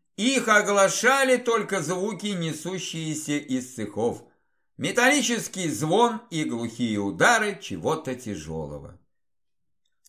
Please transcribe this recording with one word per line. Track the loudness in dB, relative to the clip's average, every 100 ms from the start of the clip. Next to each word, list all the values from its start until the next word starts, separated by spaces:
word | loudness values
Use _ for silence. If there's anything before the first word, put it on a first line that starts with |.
| _ -4
Их | 0 0 4
оглашали | 4 4 4 4 4 4 4 4 2
только | 2 0 0 -4
звуки, | -2 -4 -4 -4 -4
несущиеся | -4 -4 -4 -8 -8 -8 -8 -6 -6 -4 -4
из | -2 -4 -4
цехов. | -10 -8 -2 -2 -4 -14 _ _ _ _ -8
Металлический | -2 4 4 4 2 -2 -4 -4 -4
звон | -2 2 4 4 2 -6
и | -4
глухие | -4 -4 -6 -4 -2 0
удары | -2 4 4 4 2 -6
чего-то | -8 -4 -2 -2 -4
тяжелого. | -8 -8 -10 -8 -8 -8 -10 -14 -20 _ _ _ _ _ _ _ _ _ _